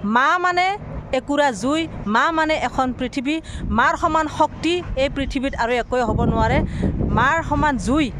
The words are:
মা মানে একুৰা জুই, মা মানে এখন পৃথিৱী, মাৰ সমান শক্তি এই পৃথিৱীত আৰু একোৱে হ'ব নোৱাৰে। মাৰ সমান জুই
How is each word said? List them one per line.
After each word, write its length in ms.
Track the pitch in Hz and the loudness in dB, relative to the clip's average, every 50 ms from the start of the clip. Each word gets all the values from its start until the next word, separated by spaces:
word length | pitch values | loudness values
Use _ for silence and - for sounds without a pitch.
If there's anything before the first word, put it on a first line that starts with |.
| - | -2
মা 240 | 202 220 240 269 302 330 359 | 2 2 4 4 4 2 2
মানে 280 | 359 359 359 359 359 370 403 415 - - - - - - - | 2 2 2 2 2 0 0 -4 -8 -10 -10 -10 -6 -2 -2
একুৰা 360 | 262 262 - 285 285 285 285 247 | -2 0 0 0 2 2 2 2
জুই, 300 | 185 196 262 294 320 330 - - - - | 0 -2 0 0 0 -2 -4 -6 -8 -6
মা 180 | 196 208 233 277 320 | 0 2 2 2 2
মানে 240 | 330 320 320 311 311 | 2 0 0 0 0
এখন 320 | 294 - 247 - - 262 254 240 | 0 -2 -2 0 0 -2 -2 -2
পৃথিৱী, 420 | - 262 247 - 285 240 269 311 320 320 - - - - - | -4 -6 -4 -4 -4 -2 -2 -2 -4 -4 -8 -10 -8 -6 -2
মাৰ 240 | 202 220 247 302 330 | 0 2 2 2 2
সমান 300 | - 320 339 311 320 311 294 | 2 0 0 2 2 0 0
শক্তি 460 | - - 311 294 - - - 320 349 359 339 - - | 2 0 0 0 0 -4 -2 -2 -2 -2 -2 -4 -2
এই 120 | 262 262 285 | -2 0 -2
পৃথিৱীত 440 | 269 277 269 - - 277 247 277 269 | 0 -2 -4 -2 -2 -2 -2 -2 -2
আৰু 180 | 254 240 226 247 | -2 -2 0 0
একোৱে 300 | 247 226 - 247 247 247 | 0 0 0 0 0 0
হ'ব 180 | 214 214 - - | 2 2 2 2
নোৱাৰে। 340 | - - 226 220 226 226 220 - - - - - - - - - - | 2 2 2 2 2 2 2 0 0 -2 -2 -2 -2 0 0 -2 0
মাৰ 280 | - 220 233 269 311 330 311 | 2 2 2 4 2 0 0
সমান 320 | - 294 285 285 302 277 233 | -2 0 2 2 2 0 0
জুই 280 | 180 202 254 311 302 233 - - | 0 0 2 2 0 0 -4 -8